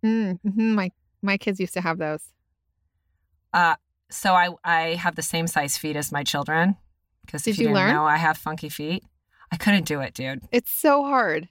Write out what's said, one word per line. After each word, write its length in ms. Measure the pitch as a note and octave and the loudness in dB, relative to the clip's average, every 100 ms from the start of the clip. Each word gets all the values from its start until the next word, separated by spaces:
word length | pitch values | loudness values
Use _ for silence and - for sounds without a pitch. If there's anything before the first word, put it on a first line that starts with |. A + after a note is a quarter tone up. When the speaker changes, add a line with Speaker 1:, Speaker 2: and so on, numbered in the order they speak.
Speaker 1:
Mm, 360 | A3 A3+ G#3 F3+ G#3+ | 2 2 0 -2 -2
mm-hmm. 280 | G3+ A3+ G#3+ | 0 2 2
My, 160 | F#3 _ _ _ | 0 _ _ _
my 160 | G3 G3 | -2 0
kids 220 | - G3 | -2 -2
used 140 | F3+ - | -4 -2
to 60 | |
have 180 | F3 D#3+ | -4 -2
those. 340 | D#3 D3+ - _ _ _ _ _ _ _ _ _ _ _ _ | -4 -6 -10 _ _ _ _ _ _ _ _ _ _ _ _
Speaker 2:
Uh, 220 | F3 E3+ E3+ _ _ _ | 2 2 2 _ _ _
so 240 | - G3+ | -4 2
I, 160 | F#3 F3+ E3+ F3 | 4 2 0 0
I 160 | E3 E3 E3+ | 0 0 -2
have 200 | F3 E3+ | -2 -4
the 60 | |
same 260 | D#3 E3 E3 | -4 -2 0
size 300 | - C#3+ - | -2 -2 -4
feet 180 | D#3 D3 | -4 -4
as 160 | D3 | -4
my 120 | C#3+ | -4
children. 520 | C#3+ C#3+ C#3+ D#3+ F3+ G3+ _ _ _ _ - | -2 -4 0 2 2 0 _ _ _ _ -12
'Cause 140 | D#3 - | -6 -2
if 80 | G#3 | 0
Speaker 1:
Did 20 | |
Speaker 2:
you 40 | |
Speaker 1:
you 40 | A3+ G3+ | 2 4
Speaker 2:
didn't 0 | F#3 | 4
Speaker 1:
learn? 60 | D3+ | 2
Speaker 2:
know, 100 | D3+ | 2
I 120 | D3+ | 2
have 200 | D#3+ D#3 | 2 0
funky 320 | - D#3 D3+ | -4 -8 -10
feet. 340 | - D3+ F3+ - _ _ _ - | -8 -6 -6 -8 _ _ _ -10
I 40 | F3 | -2
couldn't 300 | - G3+ C#3+ | 2 2 2
do 140 | D3+ | -4
it, 120 | C3 | -4
dude. 280 | - C3 C3+ - | -6 -8 -8 -2
Speaker 1:
It's 200 | A#3+ - | -2 -2
so 320 | - D#4 C#4+ | 0 4 4
hard. 440 | C#4 C4+ G#3 D#3 E3+ | 4 2 2 -2 -6